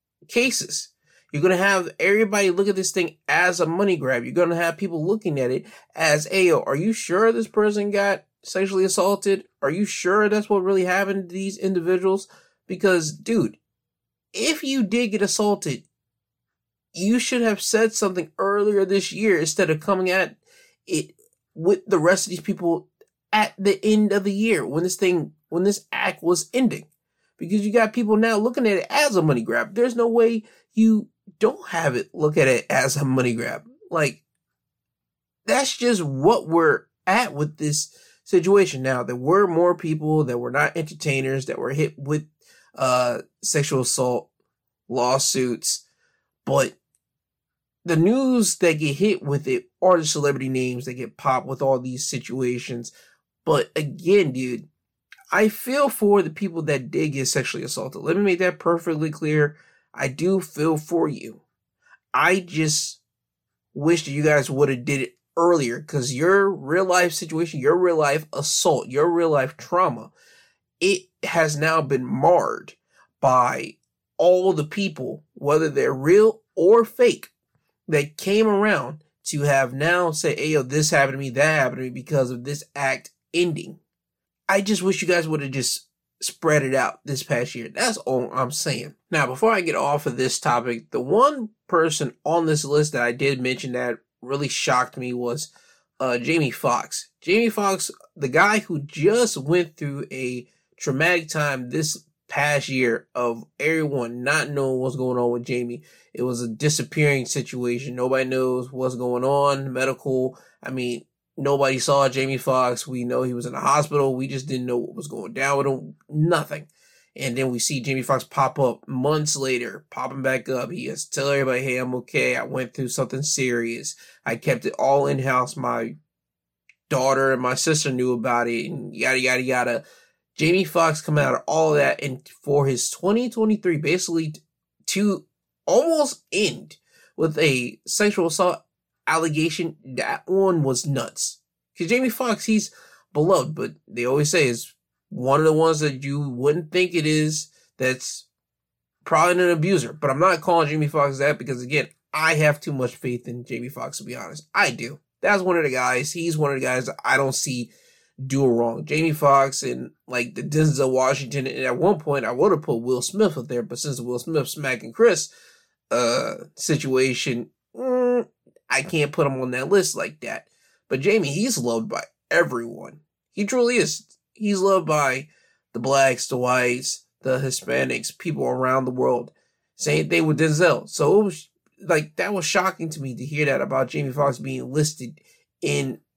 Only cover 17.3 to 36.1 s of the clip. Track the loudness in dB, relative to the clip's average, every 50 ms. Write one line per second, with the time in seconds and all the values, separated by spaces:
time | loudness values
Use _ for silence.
17.3 | 0 0 2 0 0 0 -2 0 2 2 2 2 0 -2 -2 -2 -2 -4 -6 -8
18.3 | _ -4 -2 0 0 2 2 2 2 2 2 2 0 -2 -2 -4 -6 -2 2 2
19.3 | 2 2 2 -2 0 0 0 0 0 -2 0 -2 0 0 0 0 2 0 0 -2
20.3 | -4 _ _ _ _ _ _ _ _ _ _ -4 -4 -4 -4 -6 _ _ _ _
21.3 | _ _ _ _ _ -2 2 2 2 2 2 0 0 4 4 4 4 2 0 -6
22.3 | -8 -8 -6 -6 -6 -2 -2 -2 -2 -2 -4 _ _ _ _ _ _ _ _ _
23.3 | 0 0 0 0 -4 -2 0 0 0 2 2 2 4 4 4 2 2 0 0 0
24.3 | -2 0 0 2 2 0 0 -2 -4 -4 -2 -4 -2 0 0 2 2 0 -2 -4
25.3 | -10 _ _ _ -4 0 0 0 0 -2 -6 _ -6 -4 -2 -2 -4 -2 0 0
26.3 | 0 0 -2 -4 -2 0 0 0 0 -4 -10 _ _ _ _ _ _ _ _ _
27.3 | _ _ -6 -2 -2 0 0 2 2 2 2 2 0 -2 0 2 4 4 4 4
28.3 | 2 2 0 0 0 0 2 2 2 2 0 0 0 2 2 4 4 4 4 4
29.3 | 2 2 0 0 -2 -2 -2 -2 0 0 0 2 2 0 0 2 4 4 4 4
30.3 | 2 0 -4 -8 _ _ _ _ _ 4 6 6 6 4 0 -4 _ _ _ -20
31.3 | _ _ 0 0 0 -2 -8 -6 -6 -2 -2 0 -2 -2 -4 -6 -4 -2 0 2
32.3 | 4 4 4 4 4 2 2 0 0 2 2 2 0 0 0 0 2 2 2 0
33.3 | 0 -2 -4 -6 -8 -8 -12 -16 _ _ -14 -6 -2 0 0 0 -2 -6 _ _
34.3 | _ _ _ _ _ _ _ _ _ _ _ _ _ _ _ _ _ _ _ _
35.3 | _ _ _ 0 2 2 2 0 -2 0 2 2 2 2 0 -2